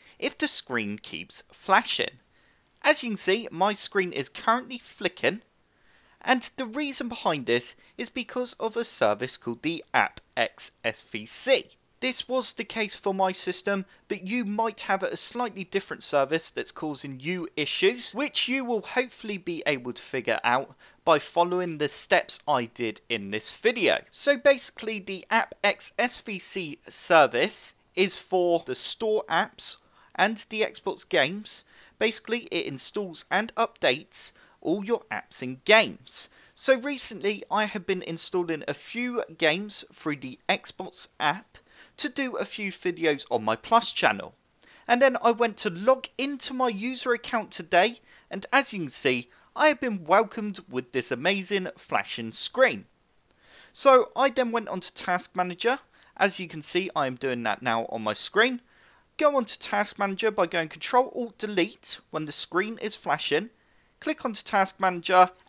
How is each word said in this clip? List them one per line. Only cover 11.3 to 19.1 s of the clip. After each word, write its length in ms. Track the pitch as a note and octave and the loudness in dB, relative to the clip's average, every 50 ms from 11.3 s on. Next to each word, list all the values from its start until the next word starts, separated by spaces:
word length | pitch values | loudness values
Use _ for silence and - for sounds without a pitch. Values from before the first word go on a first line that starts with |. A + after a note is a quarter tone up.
| - - - C#4 C4 - - - - _ _ _ _ - | 0 0 4 4 2 2 2 -4 -20 _ _ _ _ -4
This 280 | B3 C4 B3 - - - | -4 -2 0 -2 -2 -2
was 240 | B3+ C4 A#3 - | -2 0 0 0
the 100 | - - | -2 -2
case 320 | G#3+ - - A3+ G#3+ G3+ - | -8 -6 -4 -4 -2 -2 -2
for 180 | - - G3+ | -2 -2 -2
my 200 | F#3+ F#3+ F#3+ F#3 | 0 2 0 0
system, 520 | F#3+ - - F3+ F3 - - G3+ G3+ G3 F#3+ _ - _ _ | 0 -2 -2 -2 -2 -2 -2 -2 -2 -2 -4 _ -16 _ _
but 180 | - G#3 - F#3 | -8 -8 -8 -6
you 200 | F#3 A#3 B3 A3+ | -4 -4 -2 -2
might 380 | G3 G#3 A3 A3+ A3+ A3 - | -2 -2 0 -2 -2 -2 -6
have 200 | - - G3 F#3+ | -2 0 0 0
a 140 | F#3 - - | 0 -2 -2
slightly 480 | - - - - A#3+ B3 A#3+ B3 G3 F3 | -2 -2 -2 -2 -4 -6 -6 -6 -10 -10
different 400 | - - G3 - - D3 - - | -4 -4 -4 -4 -4 -6 -4 -2
service 440 | - D3+ C#3+ C3+ C3 D#3+ D#3+ - - | 2 2 2 2 2 0 -2 -2 -4
that's 180 | - B2+ B2+ - | -6 -6 -6 -6
causing 480 | - - E3+ D#3 C#3+ - - C#3 C3+ B2+ | -6 -8 -8 -8 -6 -8 -8 -10 -10 -8
you 300 | C3+ E3 F#3 F3+ E3 - - | -6 -6 -4 -4 -6 -6 -4
issues, 580 | D3+ D3 - - - F#3 G#3 B3 B3 - - - | -4 -2 -2 0 2 2 2 4 4 0 0 2
which 320 | A#3 D4 C#4+ - - - | 0 -2 -2 0 -2 0
you 180 | A#3+ C4 C4+ B3+ | 0 0 -2 0
will 180 | A#3+ A#3 G#3 | -2 -2 -2
hopefully 540 | - - - B3+ C4 B3 | -2 -2 -2 -2 -2 -2